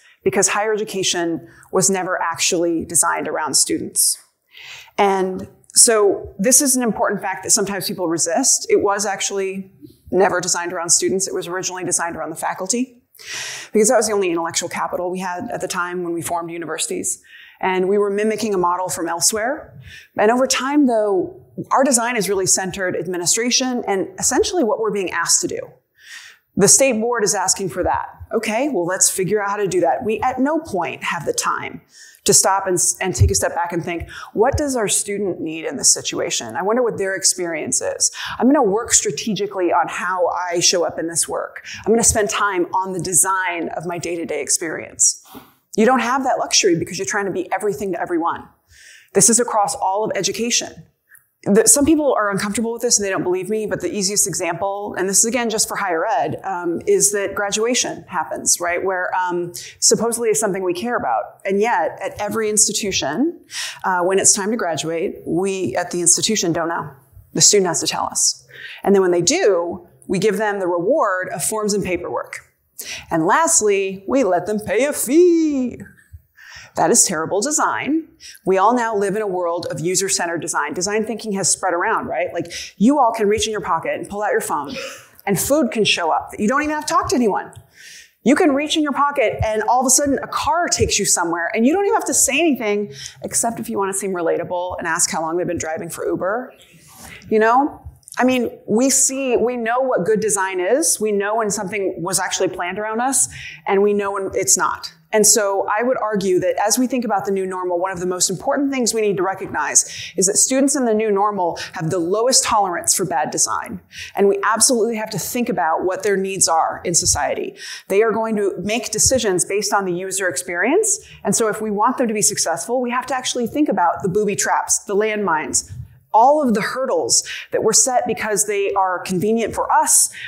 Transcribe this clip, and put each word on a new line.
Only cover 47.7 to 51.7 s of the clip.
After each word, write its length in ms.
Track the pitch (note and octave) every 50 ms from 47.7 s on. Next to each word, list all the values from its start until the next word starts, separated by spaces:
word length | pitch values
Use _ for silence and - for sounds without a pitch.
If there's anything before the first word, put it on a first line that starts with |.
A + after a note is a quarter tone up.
| G3 G#3 A3 F#3+ F3
to 80 | -
everyone. 420 | F3 E3+ F3 D#3+ E3 E3+ C#3+ - - - _ _ _ _ - - - - - - - _ -
This 160 | G3+ F#3 -
is 100 | A3+ A3+
across 360 | A#3+ A#3+ - A3 G3+ F3+ -
all 280 | - - F#3+ F#3+ G#3 A3
of 80 | - -
education. 720 | G3+ F3+ - F#3 - A3+ A#3+ A#3 - - - - - - _ _ _ _ _ _ - _ _ _ _ -
The, 240 | - G3+ A3 -
some 180 | G#4+